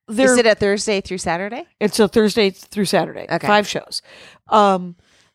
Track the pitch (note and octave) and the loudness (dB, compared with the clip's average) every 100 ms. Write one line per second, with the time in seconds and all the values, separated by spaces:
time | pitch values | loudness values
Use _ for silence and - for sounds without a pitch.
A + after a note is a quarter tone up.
0 | - A3 C4 B3 A3+ G3+ G3+ G3+ A3 G3 | -6 0 2 4 2 2 0 0 -2 -4
1 | - F#3 F3+ E3+ G3+ B3 F4 - G#3 - | -4 -8 -6 -6 -6 -12 -16 -4 -2 2
2 | G3+ A3+ G#3+ A#3 G3 - - G#3 F#3+ F#3 | 2 2 2 2 -2 -4 -10 -6 0 0
3 | D#3+ - - E3 - G#3 G3+ - - - | -2 -8 -8 -4 0 0 0 -6 -10 -12
4 | - - - - - A3 G3+ F#3+ F3+ F3 | -14 -20 -20 -20 0 2 4 2 -4 -16
5 | _ _ _ | _ _ _